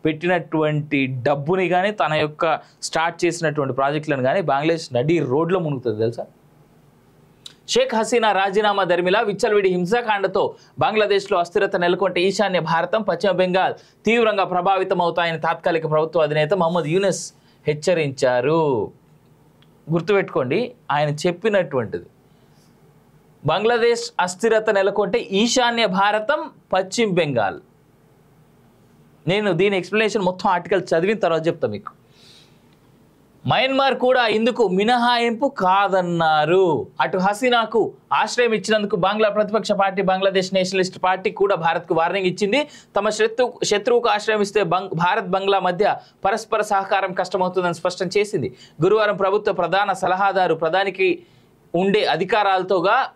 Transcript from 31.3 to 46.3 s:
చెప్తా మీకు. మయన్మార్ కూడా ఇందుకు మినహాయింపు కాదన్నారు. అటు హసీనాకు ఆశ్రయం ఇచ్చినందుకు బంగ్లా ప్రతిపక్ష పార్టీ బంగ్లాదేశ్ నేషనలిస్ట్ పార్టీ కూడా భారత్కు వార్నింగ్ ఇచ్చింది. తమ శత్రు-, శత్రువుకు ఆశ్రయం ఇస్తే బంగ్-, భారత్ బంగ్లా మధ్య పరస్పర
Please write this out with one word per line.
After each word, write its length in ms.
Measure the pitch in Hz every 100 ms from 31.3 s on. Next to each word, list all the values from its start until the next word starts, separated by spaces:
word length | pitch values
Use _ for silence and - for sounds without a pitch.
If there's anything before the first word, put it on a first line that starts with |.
| 165 160
చెప్తా 200 | 165 117
మీకు. 260 | 104 - - _ _ - - - _ _ _ _ _ _ _ _ _ 131
మయన్మార్ 480 | 160 262 269 269 254
కూడా 320 | 247 254 233
ఇందుకు 400 | 214 233 247 208
మినహాయింపు 840 | 185 208 247 240 240 233 233 277 -
కాదన్నారు. 1300 | 185 190 202 190 175 170 160 156 151 185 185 139 95 _
అటు 160 | 156 185
హసీనాకు 760 | 190 208 247 240 220 233 175 - _
ఆశ్రయం 400 | 180 220 - 240
ఇచ్చినందుకు 420 | 220 - 214 202 208
బంగ్లా 340 | 185 214 214
ప్రతిపక్ష 420 | 202 208 214 196
పార్టీ 300 | 196 196 190
బంగ్లాదేశ్ 520 | 185 190 196 190 185
నేషనలిస్ట్ 500 | 190 185 190 185 -
పార్టీ 280 | 180 190 196
కూడా 240 | 180 196 185
భారత్కు 400 | 165 170 175 165
వార్నింగ్ 300 | 165 190 185
ఇచ్చింది. 420 | 180 202 247 294 - - -
తమ 140 | 208
శత్రు-, 560 | 208 220 226 247 - -
శత్రువుకు 440 | 208 202 240 233
ఆశ్రయం 320 | 208 202 214
ఇస్తే 220 | 202 214
బంగ్-, 320 | 185 180 190 160
భారత్ 340 | 175 208 190
బంగ్లా 300 | 190 196 196
మధ్య 360 | 180 175 196 147 - _
పరస్పర 360 | 185